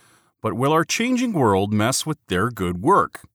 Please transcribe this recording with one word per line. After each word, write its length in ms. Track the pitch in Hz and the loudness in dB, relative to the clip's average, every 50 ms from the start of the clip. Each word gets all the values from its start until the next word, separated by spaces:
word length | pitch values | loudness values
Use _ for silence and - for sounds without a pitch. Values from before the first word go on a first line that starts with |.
| _ _ _ _ _ _ _ _ | _ _ _ _ _ _ _ _
but 100 | - 110 | -6 -6
will 220 | 92 113 131 143 160 | -4 -2 0 0 2
our 100 | 165 160 | 0 0
changing 480 | - - - 226 254 254 240 262 240 | 0 -2 -2 -2 0 0 0 -2 -2
world 400 | 208 160 127 107 98 95 101 101 | 0 2 4 4 4 2 2 0
mess 320 | 107 107 104 123 131 - - | 0 0 2 0 0 -2 -4
with 140 | 156 110 - _ | -6 -8 -8 _
their 240 | - 90 87 104 123 | -4 -2 -2 -2 -2
good 320 | 117 98 92 87 90 90 | -2 -4 -4 -4 -4 0
work? 400 | 101 170 202 165 85 - - - - - | 2 2 4 4 2 0 -4 -14 -20 -20